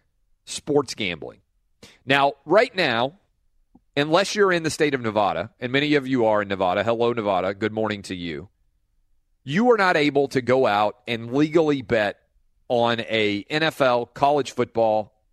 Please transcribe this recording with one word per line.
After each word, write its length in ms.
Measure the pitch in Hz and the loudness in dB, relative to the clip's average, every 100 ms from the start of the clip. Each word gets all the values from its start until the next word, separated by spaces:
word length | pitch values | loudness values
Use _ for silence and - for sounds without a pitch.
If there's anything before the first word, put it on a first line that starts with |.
| _ _ _ _ | _ _ _ _
sports 500 | - - - 147 139 | -14 -12 -2 -2 -2
gambling. 460 | - 98 80 64 55 _ _ _ _ - _ 123 | -6 -6 -6 -12 -18 _ _ _ _ -20 _ 0
Now, 280 | 139 139 - | 2 2 -2
right 320 | 156 196 247 185 | 2 2 2 0
now, 380 | 156 117 131 - _ _ _ _ _ _ _ 143 | 0 0 -2 -6 _ _ _ _ _ _ _ -4
unless 400 | 151 165 196 208 | 2 2 2 0
you're 160 | 190 | 2
in 120 | 175 | 2
the 60 | 160 | -2
state 240 | - 151 | -2 -2
of 60 | 135 | 0
Nevada, 520 | 117 104 98 82 113 - | -2 0 0 -2 -6 -8
and 140 | 123 | -4
many 240 | 135 147 147 | -2 2 0
of 100 | 131 | 0
you 200 | 131 110 | 0 2
are 160 | 104 | 2
in 80 | 101 | 0
Nevada, 340 | 95 92 95 | -2 0 0
hello, 300 | 101 117 117 | 0 0 0
Nevada, 400 | 120 104 92 92 | 0 -2 0 -2
good 180 | 98 107 | -4 -4
morning 300 | 107 107 104 | -4 -4 -6
to 140 | 92 92 | -8 -10
you, 340 | 85 73 92 _ _ _ _ _ _ _ _ _ 127 | -8 -10 -14 _ _ _ _ _ _ _ _ _ -6
you 260 | 165 247 | 0 2
are 60 | 220 | 4
not 180 | 185 170 | 4 2
able 320 | 147 139 139 | 2 2 0
to 140 | 135 | -2
go 260 | 120 131 123 | 2 2 2
out 300 | 101 107 - - | 2 0 -2 -8
and 260 | 117 117 | -8 -4
legally 480 | 135 156 156 156 143 | 0 2 2 0 -2
bet 380 | 101 113 104 - _ _ _ _ - | 0 0 0 -4 _ _ _ _ -4
on 320 | 120 117 117 | 0 2 0
a 460 | 85 110 104 101 - | -2 0 0 -2 -4
N 140 | 151 | -2
F 180 | 160 - | -2 2
L, 240 | 131 120 120 | 2 2 -2
college 460 | - 143 147 131 | 0 0 2 -2
football, 640 | - 120 117 113 107 104 _ _ | -4 -4 0 0 0 -6 _ _